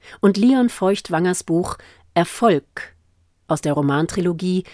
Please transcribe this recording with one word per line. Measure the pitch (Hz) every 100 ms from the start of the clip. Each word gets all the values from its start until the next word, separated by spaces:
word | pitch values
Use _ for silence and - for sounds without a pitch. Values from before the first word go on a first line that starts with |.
| - -
und | 196 196
Leon | 233 262 240
Feuchtwangers | - 190 208 - 165 180 180 -
Buch | 165 185 - - - _
Erfolg | - 170 - 233 160 - - - _ _ _ _ _ _
aus | 156
der | 156
Romantrilogie | 143 143 143 165 - 175 170 180 185 185